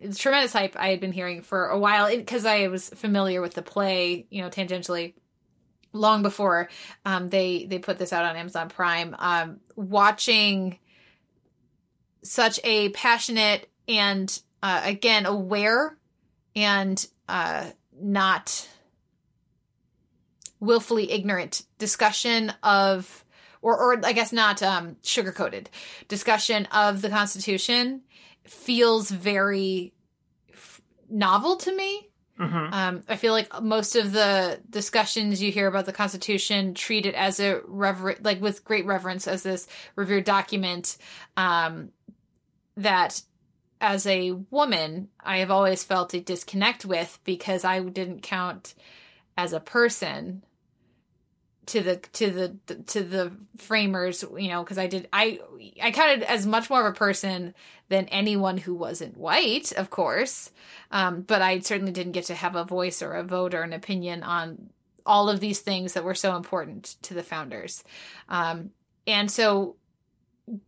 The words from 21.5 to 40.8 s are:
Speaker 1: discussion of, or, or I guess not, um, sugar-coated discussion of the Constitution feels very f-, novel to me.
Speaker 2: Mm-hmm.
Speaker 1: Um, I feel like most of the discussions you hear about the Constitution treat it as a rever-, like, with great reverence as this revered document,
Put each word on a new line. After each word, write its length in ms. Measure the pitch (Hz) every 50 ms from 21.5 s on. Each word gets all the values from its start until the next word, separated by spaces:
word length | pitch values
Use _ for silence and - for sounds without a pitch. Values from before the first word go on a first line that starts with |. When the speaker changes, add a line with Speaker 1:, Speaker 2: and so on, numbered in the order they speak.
| - - - _ _
Speaker 1:
discussion 760 | - 214 208 - - - 214 208 - - 240 233 226 220 214 - - -
of, 600 | 208 202 196 196 196 190 185 185 - - - - _ _ - - - - _
or, 160 | - 131 143
or 280 | - 247 247 247 233 175
I 80 | 208 233
guess 180 | 233 220 -
not, 320 | 233 233 220 208 202 202 208
um, 340 | 190 190 180 170 165 156 - -
sugar-coated 640 | - - 254 196 190 185 - 185 107 98 98 - - - - - - - - -
discussion 580 | - 208 196 - - 220 220 - - 226 214 196
of 340 | - - 214 208 208 202 196
the 80 | 202 202
Constitution 920 | 208 214 208 202 - 190 196 220 196 190 - - 240 240 247 254 269 262 - _ _ - - - _ _ _
feels 640 | - - - - - 247 233 240 233 226 220 202 -
very 840 | 202 180 180 208 202 196 196 202 196 196 190 190 190 185 180 185 - _ _ _ _ _ _ _ _ _ _ _
f-, 300 | - - - - - - _ _ _ _ _ -
novel 460 | 220 208 202 185 190 214 240 330 370
to 180 | 359 - 370 381
me. 340 | 392 381 392 403 415 - _ _ _ _ _ _ -
Speaker 2:
Mm-hmm. 340 | 180 147 160 170 156 156 196
Speaker 1:
Um, 300 | 196 190 185 180 180 -
I 80 | - 220
feel 160 | 208 - 226 220
like 280 | 220 214 - - -
most 340 | 226 214 214 220 214 214 -
of 160 | 233 208 202
the 480 | 196 214 208 202 196 190 185 175 165 - - -
discussions 720 | - 208 202 - - 226 214 202 - 226 214 208 202 185
you 100 | 202 208
hear 160 | 190 208 196
about 180 | 196 185 196 190
the 80 | 196 190
Constitution 800 | - 208 196 196 185 - - 208 190 - - 214 202 196 190 175
treat 320 | - - - 220 214 196
it 80 | 196 -
as 260 | - 190 190 190 -
a 220 | 202 202 190 - -
rever-, 480 | - 190 196 202 196 190 185 185 196 - -
like, 200 | 208 214 202 185
with 240 | 196 208 202 - -
great 200 | - 214 208 170
reverence 400 | 196 196 185 185 185 185 185 -
as 160 | 196 190 185 -
this 240 | 190 185 180 - - - - - - -
revered 280 | - 202 185 202 196 185
document, 760 | - 202 196 190 - 208 196 190 180 180 175